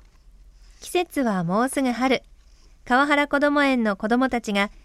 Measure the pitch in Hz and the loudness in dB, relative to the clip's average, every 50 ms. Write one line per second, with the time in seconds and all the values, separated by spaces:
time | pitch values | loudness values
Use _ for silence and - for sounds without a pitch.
0 | - - _ _ _ - - - - - - - - - - - - - - 359 | -20 -20 _ _ _ -20 -20 -20 -20 -20 -20 -20 -20 -20 -20 -20 -10 -4 -4 -4
1 | 359 - - 294 262 233 202 185 170 165 185 214 247 269 - 294 269 254 233 226 | -4 -2 -4 -2 -2 -2 -2 -2 -2 -2 0 0 -2 -2 -2 -2 -2 -2 -2 0
2 | 254 262 262 - - - - - - - - - - - - - - - - 254 | 0 0 0 -2 -4 -8 -20 -20 -20 -20 -20 -20 -20 -20 -20 -14 -4 0 2 2
3 | 285 294 294 285 294 285 - 285 294 294 285 294 285 277 262 247 226 214 196 - | 2 2 2 2 2 0 0 0 2 2 2 2 2 2 2 0 0 -2 -2 -2
4 | - 214 240 247 262 254 262 233 - - 202 202 202 208 - - | -2 0 0 2 2 0 -2 -4 -4 -2 -2 -2 -2 -2 -4 -12